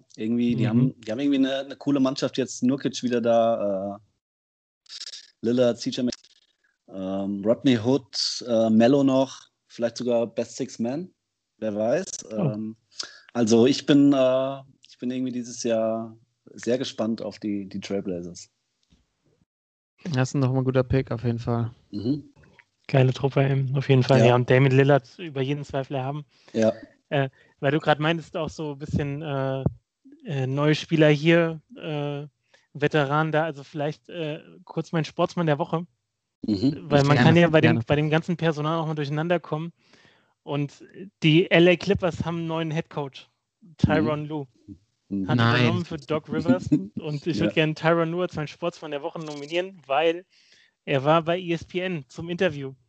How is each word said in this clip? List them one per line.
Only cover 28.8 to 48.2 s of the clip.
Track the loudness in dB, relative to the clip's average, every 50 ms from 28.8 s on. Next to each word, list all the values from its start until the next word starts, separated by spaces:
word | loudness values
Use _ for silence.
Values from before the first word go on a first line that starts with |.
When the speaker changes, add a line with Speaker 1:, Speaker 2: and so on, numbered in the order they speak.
| -8 -6 -4 -4 -4 -4 -6 -8
Speaker 2:
äh, | -8 -6 -6 -4 -4 -4 -4 -4 -4 -4 -6 -6 _ _ _ _ _ -20 -20 _ -12
äh, | -8 -6 -4 -4
neue | -2 -2 0 2 2 2
Spieler | 0 0 -2 2 4 6 6
hier, | 4 4 4 4 4 4 2 0 -4 -8 -14 _ -18
äh, | -14 -10 -8 -8 -6 -6 -6 -8 -10 -12 -14 _ _ _ _ _ _ _ _ -6
Veteranen | -4 -2 0 2 0 0 2 0 0 0 2
da, | 0 0 0
also | -2 -6 -10 -16
vielleicht, | -12 -8 -6 -6 -6 -6 -8 _ -14
äh, | -10 -8 -8 -8 -8 -10 -14 -20 -20 -20 -20
kurz | -8 -8 -8 -6 -2
mein | -2 -2 -2
Sportsmann | -2 -2 -2 -2 -2 0 -2 0
der | 0 0 0
Woche. | 0 -2 -4 -4 -6 -8 _ _ _ _ _ _ _ _ _ _ -4
Speaker 1:
Mhm. | -4 -2 0 0 0 -2 -2 -2 2
Speaker 2:
Weil | 4 4 6
man | 6 4
Speaker 3:
Gerne, | 6 6
Speaker 2:
kann | 8 8
ja | 8 6 6
bei | 6 6
dem, | 6 6 4
Speaker 3:
gerne. | 2 0
Speaker 2:
bei | 0 0
dem | 0 2 0
ganzen | 0 0 0 -2 -4
Personal | 0 0 -2 0 0 -2 -2 -2 -2
auch | -4
mal | -4 -4
durcheinander | -4 -4 -4 -4 -4 -2 0 -2 -2
kommen. | -2 -6 -6 -6 -6 -10 -12 _ _ _ _ _ _ _ _ _ _ _ _ _ _
Und | -6 -4 -4 -4 -4 -8 _ -20 -20 -20 -18 -20 -20 _ _
die | 2 4 6 4 4 4
L | 4 6 6
A | 6 6
Clippers | 4 2 -2 -2 0 0 -4 -4 -4 -6
haben | -6 -6
einen | -6 -6
neuen | -6 -4 -4 -4 -4
Headcoach, | -4 -6 -8 _ -10 -10 -10 -10 -12 -16 -20 _ _ _ _ _ _ _ _ -20 0
Tyronn | 0 2 2 2 2 0 0 -2 -4 -6
Speaker 1:
Mhm. |
Speaker 2:
Lue. | -8 -8 -10 -10 -12 _ _ _ -20 -20 -20 _ _ _ _ _ _
Speaker 1:
Mhm. | -6 -4 -2
Speaker 2:
Hat | 0 2
Speaker 3:
Nein. | 2 4 4 4 4
Speaker 2:
übernommen | 2 2 2 0 -4
für | -6 -10
Doc | -12 -6 -6 -6 -6 -4 -6
Rivers. | -6 -2 2 2 2 2 2 0
Speaker 1:
<laughs> | 0 0 0 -6 -12 -10
Speaker 2:
Und | -8 -6 -8 -4 -4
ich | -4 -2
Speaker 1:
Ja. | -2 -2
Speaker 2:
würd | 0 2
gerne | 2 0 0 0
Tyronn | 0 2 2 2 2 0 -2
Lue | -2 -4